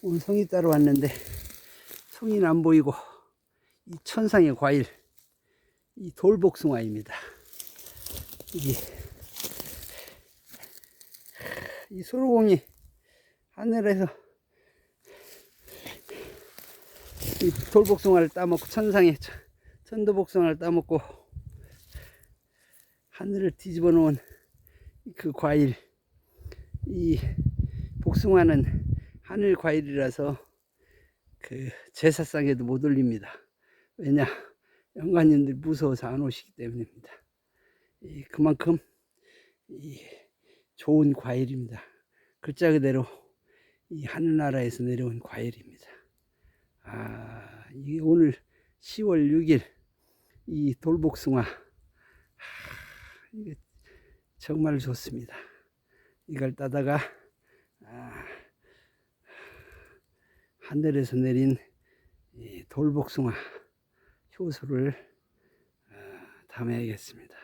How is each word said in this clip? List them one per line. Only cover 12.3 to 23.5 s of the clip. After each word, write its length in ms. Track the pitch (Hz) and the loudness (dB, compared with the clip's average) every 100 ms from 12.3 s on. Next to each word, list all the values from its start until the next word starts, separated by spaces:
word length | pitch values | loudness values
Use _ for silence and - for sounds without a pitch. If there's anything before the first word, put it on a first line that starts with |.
| 240 220 170 - _ - _ _ _ _ _ _ | 4 6 4 2 _ -20 _ _ _ _ _ _
하늘에서 560 | - 220 226 208 190 185 - _ _ _ _ _ _ _ _ _ - - - _ _ - - - - - - - - - - - - - - - - - - | -8 -4 0 2 2 0 -4 _ _ _ _ _ _ _ _ _ -20 -20 -20 _ _ -20 -20 -18 -20 -18 -18 -18 -20 -20 -20 -20 -20 -20 -20 -20 -12 -10 -2
이 300 | 180 - - | -2 -2 2
돌복숭아를 560 | 208 208 202 196 180 165 | 4 6 4 6 6 4
따먹고 380 | - 180 165 - | 0 -2 -2 -2
천상의 520 | - 214 202 180 147 | -2 0 6 6 4
천-, 200 | - - _ _ - _ _ | -6 -16 _ _ -20 _ _
천도복숭아를 720 | 220 208 196 185 190 170 156 | -2 0 0 0 2 2 0
따먹고 400 | 170 170 - 160 - - _ - - - - - _ - - _ _ _ _ _ _ _ _ _ _ - | 0 -2 0 -4 -4 -20 _ -18 -18 -20 -20 -20 _ -20 -20 _ _ _ _ _ _ _ _ _ _ -14
하늘을 320 | 190 196 190 | -6 -2 -2